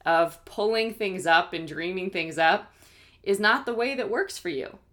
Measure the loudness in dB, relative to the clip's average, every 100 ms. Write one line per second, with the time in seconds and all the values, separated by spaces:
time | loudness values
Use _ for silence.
0 | 2 4 2 -2 -12 -2 0 0 -2 -4
1 | -6 -4 4 4 4 -6 -8 -6 -6 -4
2 | -4 -4 -6 2 4 4 -2 _ -20 -20
3 | -20 _ -2 2 2 2 0 -2 -2 -2
4 | -4 -4 -4 -6 -6 -6 -8 -14 _